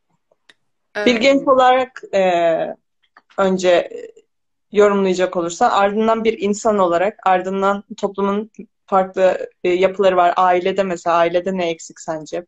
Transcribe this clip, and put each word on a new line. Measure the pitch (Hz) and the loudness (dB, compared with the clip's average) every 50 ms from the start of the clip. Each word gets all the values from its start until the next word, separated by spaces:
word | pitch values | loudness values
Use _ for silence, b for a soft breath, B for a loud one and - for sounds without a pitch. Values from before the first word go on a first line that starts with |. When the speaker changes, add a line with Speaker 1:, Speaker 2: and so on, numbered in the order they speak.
| _ _ _ _ _ _ _ _ _ _ _ _ _ _ _ _ _ _ _ 208 | _ _ _ _ _ _ _ _ _ _ _ _ _ _ _ _ _ _ _ -2
Speaker 1:
Ee, | 208 | 0
Speaker 2:
Bir | 233 247 | 0 0
genç | 220 220 277 277 277 277 285 | 2 2 2 2 2 2 2
olarak, | 269 254 254 254 254 262 254 247 _ - - - - | 2 4 4 4 4 2 0 -4 _ -16 -12 -4 -2
e, | 196 190 185 180 170 170 170 165 170 165 - - - _ _ _ _ _ _ _ - _ _ _ - | 0 2 2 2 2 2 0 0 0 -2 -6 -8 -12 _ _ _ _ _ _ _ -20 _ _ _ -2
önce | 196 190 190 185 180 180 175 170 - - - - - - - - _ _ _ _ _ _ _ _ _ _ | 0 0 0 0 2 2 2 2 0 -2 -8 -14 -16 -16 -20 -20 _ _ _ _ _ _ _ _ _ _
yorumlayacak | - 196 208 208 202 202 196 190 185 175 185 180 - 185 | 2 2 4 4 4 2 0 0 0 0 -2 -2 -2 -4
olursan, | 170 170 170 - 247 240 | -4 -4 -2 0 0 2
ardından | - 196 202 202 208 214 220 220 226 226 214 | 2 2 2 2 0 0 0 0 0 0 0
bir | 226 220 - | -2 -2 -2
insan | 185 202 208 202 - 226 208 208 | -2 -4 -4 -2 -2 0 0 2
olarak, | 190 175 170 170 180 202 220 - - 190 | 2 0 2 0 0 -2 -4 -4 0 0
ardından | 185 185 175 185 190 196 190 196 202 202 202 _ 214 - | 0 0 0 -4 -4 -2 -2 -2 -2 -4 -8 _ -10 -8
toplumun | - 196 196 196 196 196 196 202 220 220 _ - 190 - _ _ _ | -8 -6 -4 -4 -4 -2 -2 -4 -6 -8 _ -20 -20 -20 _ _ _
farklı, | - - 190 190 190 190 190 185 185 - - - - _ _ - | -2 0 0 0 0 0 0 2 2 0 0 -6 -12 _ _ -2
e, | 180 | -2
yapıları | 180 180 185 185 185 190 202 190 185 180 | 0 2 0 0 0 2 0 2 4 4
var. | 175 175 175 - | 2 2 2 2
Ailede | 185 185 180 180 175 190 190 196 196 | 2 2 2 2 0 -2 -2 -2 -4
mesela, | 190 180 175 - 175 165 | -4 -4 -6 -4 -2 0
ailede | 170 170 170 170 180 175 196 190 190 | 0 0 0 0 -2 -2 -2 -4 -4
ne | 175 165 | -4 -4
eksik | 165 160 - - - - | -6 -8 -10 -18 -20 -16
sence? | - - 160 156 156 147 - 170 175 | -12 -10 -10 -10 -10 -10 -12 -12 -12